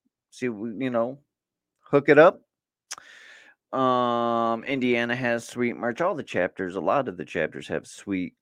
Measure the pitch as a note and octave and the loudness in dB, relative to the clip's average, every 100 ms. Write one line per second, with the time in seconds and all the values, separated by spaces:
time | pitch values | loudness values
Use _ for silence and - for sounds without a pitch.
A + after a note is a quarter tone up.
0 | _ _ _ - B2 G#2 A2+ G2+ C3 A#2 | _ _ _ -8 -8 -6 -10 -8 -4 -2
1 | A#2+ C#3 _ _ _ _ _ _ - C#3+ | -4 -8 _ _ _ _ _ _ 0 2
2 | D3 C#3+ F3 - _ _ _ _ - - | 6 8 8 6 _ _ _ _ -18 -18
3 | - - - - - _ _ C3 B2+ B2 | -20 -20 -20 -20 -20 _ _ 0 2 2
4 | B2 A#2+ A#2 A#2 A#2 A2+ - C3+ B2 A#2+ | 2 0 0 0 0 -2 -4 -2 0 0
5 | A#2+ A#2+ B2 A#2 - A#2+ A#2+ - A#2+ A#2 | 0 -2 -2 -4 -6 -4 -4 -4 -6 -4
6 | F3+ D#3 - G2+ F#2 - F2+ F#2 E2+ C#3 | -4 -4 -6 -2 -2 -4 -6 -4 0 0
7 | A#2+ F2+ D2 F2+ D#2 C#2+ - D#2+ - - | -2 -8 -8 -4 -4 -6 -8 -8 -8 -14
8 | G2+ F#2+ E2+ - | -6 -6 -6 -10